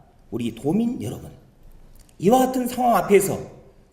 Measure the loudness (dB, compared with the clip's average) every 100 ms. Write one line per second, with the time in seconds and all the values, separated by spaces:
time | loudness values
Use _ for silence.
0 | _ _ -12 -8 -8 -6 -2 0 -2 -4
1 | -8 -10 -14 -20 -20 _ -20 -20 -20 -20
2 | -20 -2 2 4 4 0 -4 -2 0 2
3 | 4 4 4 -4 -8 -18 -20 -20 _